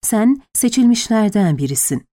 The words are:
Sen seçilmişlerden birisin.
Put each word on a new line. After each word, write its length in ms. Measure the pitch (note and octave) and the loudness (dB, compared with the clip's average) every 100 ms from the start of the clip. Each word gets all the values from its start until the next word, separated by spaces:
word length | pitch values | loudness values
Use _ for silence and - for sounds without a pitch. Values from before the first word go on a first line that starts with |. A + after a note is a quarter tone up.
Sen 400 | - A3 A3+ C4+ _ | -2 0 2 0 _
seçilmişlerden 1040 | - B3 A#3 A#3+ A#3+ - A3 G#3+ G#3 F#3 C#3+ | -4 -2 2 2 2 0 0 0 2 0 0
birisin. 440 | C#3 C3+ - B2+ _ | -4 -4 -4 -6 _